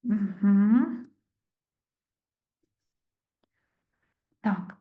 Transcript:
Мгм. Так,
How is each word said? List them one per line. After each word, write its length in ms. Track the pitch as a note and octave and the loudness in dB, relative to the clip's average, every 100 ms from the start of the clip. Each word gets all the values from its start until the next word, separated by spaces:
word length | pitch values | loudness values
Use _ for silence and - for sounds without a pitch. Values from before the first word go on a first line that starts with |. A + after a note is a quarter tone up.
Мгм. 1040 | A#3+ G#3 G3 F#3 G3+ G3+ G#3 A#3+ D#4+ - - _ _ _ _ _ _ _ _ _ _ _ _ _ _ _ _ _ _ _ _ _ _ _ _ _ _ _ _ _ _ _ _ _ | -4 -4 -4 -2 2 4 4 2 2 -6 -14 _ _ _ _ _ _ _ _ _ _ _ _ _ _ _ _ _ _ _ _ _ _ _ _ _ _ _ _ _ _ _ _ _
Так, 360 | A3 F#3 - - | -6 -6 -8 -20